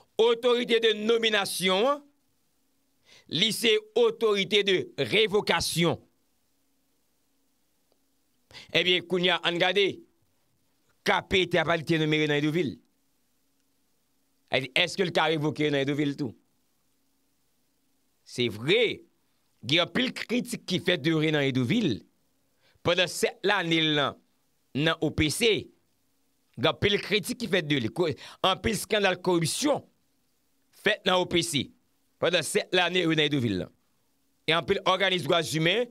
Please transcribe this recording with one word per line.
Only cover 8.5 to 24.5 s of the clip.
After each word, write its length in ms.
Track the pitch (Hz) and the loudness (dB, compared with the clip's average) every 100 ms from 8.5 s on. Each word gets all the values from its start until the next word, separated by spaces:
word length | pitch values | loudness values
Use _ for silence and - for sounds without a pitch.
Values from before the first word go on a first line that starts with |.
| - - | -20 -4
Eh 100 | 165 | 0
bien, 180 | 175 180 | 2 0
Kounia, 380 | 170 180 180 170 | 0 0 0 0
on 80 | 170 | -2
regarde, 260 | 175 185 190 185 123 - _ _ _ _ _ _ _ _ _ | 0 0 2 0 -2 -16 _ _ _ _ _ _ _ _ _
K 80 | - 185 - | -2 -2 0
P 180 | 190 175 | 0 2
T 120 | 175 | 0
a 40 | |
pas 140 | 151 170 | 0 -2
été 220 | 151 165 | 0 0
nommé 240 | 156 156 | 2 2
Renan 120 | 151 147 | 2 0
Edouville. 440 | 151 165 143 80 _ _ _ _ _ _ _ _ _ _ _ _ _ _ _ _ - | 0 -2 -4 -6 _ _ _ _ _ _ _ _ _ _ _ _ _ _ _ _ -4
Est-ce 460 | 131 131 170 175 - | -4 -2 -2 -2 -2
que 60 | |
le 80 | 180 | -2
cas 140 | 180 160 | 0 0
révoqué 420 | 160 151 151 151 | 0 -2 -2 0
Renan 100 | 139 | 0
Edouville 400 | 135 147 143 143 | -2 -2 -2 -4
tout? 180 | 127 - _ _ _ _ _ _ _ _ _ _ _ _ _ _ _ _ _ _ - | -8 -10 _ _ _ _ _ _ _ _ _ _ _ _ _ _ _ _ _ _ -12
C'est 240 | - 120 | -4 -4
vrai. 540 | 101 131 220 202 107 - _ _ _ _ _ | -2 0 2 2 -2 -14 _ _ _ _ _
Il 120 | 110 165 | -2 0
y 40 | |
a 60 | 170 | 0
pile 260 | - 247 | -2 -4
critique 540 | - - 240 - - - | -4 -4 -4 -4 -10 -4
qui 140 | 185 | -4
fait 180 | 180 175 | 0 0
de 160 | 160 | 0
Renan 260 | 160 156 151 | 0 0 0
Edouville. 680 | 139 131 120 226 185 90 _ _ _ _ _ _ _ _ | 0 0 0 0 0 -4 _ _ _ _ _ _ _ _
Pendant 240 | 165 180 175 | -2 0 0
cette 320 | - 214 - 190 | 0 -4 -2 -2
année-là, 720 | 202 170 165 156 147 127 - _ _ _ | 0 2 2 2 2 0 -4 _ _ _